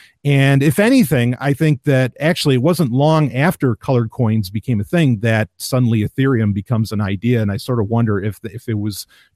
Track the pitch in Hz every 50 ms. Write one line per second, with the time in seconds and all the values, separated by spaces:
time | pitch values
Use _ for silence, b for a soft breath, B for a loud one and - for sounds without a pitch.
0 | b b b b - 143 139 139 135 139 139 139 139 156 - - 202 233 277 262
1 | 202 - 156 123 120 120 127 - 131 143 143 - 160 156 147 - - 147 135 131
2 | 131 123 - - 143 160 180 - - 151 131 123 120 170 180 - 170 117 117 131
3 | 143 156 160 156 151 123 - 127 143 185 - - 147 127 110 - - - 135 120
4 | 117 113 - - 123 110 110 110 98 92 101 110 - - 117 101 98 - - 170
5 | 160 135 120 98 117 117 113 107 110 - _ - - - - 127 127 113 117 110
6 | 104 98 - - 135 135 135 113 113 104 98 101 98 - 120 110 110 - 110 101
7 | 107 95 101 90 113 120 123 113 107 101 98 - - - 123 117 101 104 113 117
8 | 117 110 104 98 95 107 98 - - 107 90 117 - - 110 104 104 107 95 -
9 | - b b b b b b